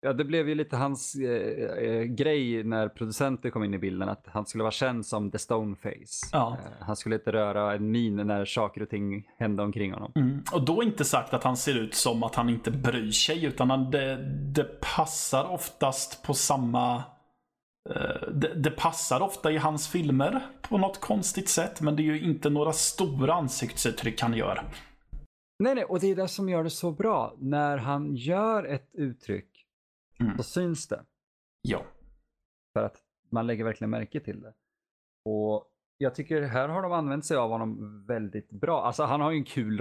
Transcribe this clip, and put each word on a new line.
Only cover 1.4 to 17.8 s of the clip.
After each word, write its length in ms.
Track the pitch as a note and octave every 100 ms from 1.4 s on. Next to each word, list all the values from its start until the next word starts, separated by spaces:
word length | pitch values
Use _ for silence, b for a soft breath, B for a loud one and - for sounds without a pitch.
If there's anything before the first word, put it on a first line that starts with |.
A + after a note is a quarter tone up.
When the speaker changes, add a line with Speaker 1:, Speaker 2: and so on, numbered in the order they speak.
| G#2 A2 A2 - A2+
Speaker 1:
eh, 180 | A2+
grej 600 | A#2 A#2 C#3+ D3+ B2+ A#2
när 260 | A2 A2+ G#2+
producenter 600 | - A2+ G#2+ C#3 B2+ B2
kom 140 | A2+
in 100 | G#2
i 40 | G2
bilden, 320 | F#2+ F#2+ F#2+
att 180 | G2 -
han 180 | F#2+ G#2
skulle 180 | A2+
vara 80 | A2
känd 340 | G#2+ C3 A#2+ G2+
som 260 | G#2+ G#2
the 80 | G#2
stone 360 | - A2+ G#2+ G2
face. 540 | - - - - -
Speaker 2:
Ja. 260 | D3+ A#2 B2 -
Speaker 1:
Eh, 200 | - F2+
han 100 | G#2+
skulle 200 | - A2
inte 160 | -
röra 420 | A2 G#2 G2+ G#2
en 180 | G2+ G#2+
min 240 | A#2 A#2 G#2
när 300 | G#2 G2+ G2
saker 360 | - G#2 -
och 80 | G#2
ting 400 | G#2+ G2+ G2+ G#2 _
hände 260 | A2+ G2+
omkring 300 | G#2 G#2 G2
honom. 180 | G2 G2+ D#3
Speaker 2:
Mm. 280 | B2+ C#3 -
Och 120 | F3 C3
då 180 | F3+
inte 220 | A#3 G#3+ D3
sagt 280 | C3+ -
att 100 | B2+
han 140 | C3 B2
ser 200 | - B2+
ut 180 | A2 -
som 280 | C3 A#2
att 120 | A#2 -
han 140 | A#2+
inte 220 | A#2 -
bryr 400 | C3 B2+ A#2+ G#2+
sig, 340 | G#2+ - E3 D#3
utan 240 | - B2+
han, 220 | C3 C3
det, 240 | C#3+ C3+ C3 C#3 C#3+ C#3+ C#3+
det 240 | C#3+ - - -
passar 500 | B3+ - - C3 D#3
oftast 720 | F3+ - - C#3 C3 - -
på 100 | -
samma... 640 | C3+ - C#3 A#2+ A#2+ B2 B2 C3 - _ _ _ _ _ _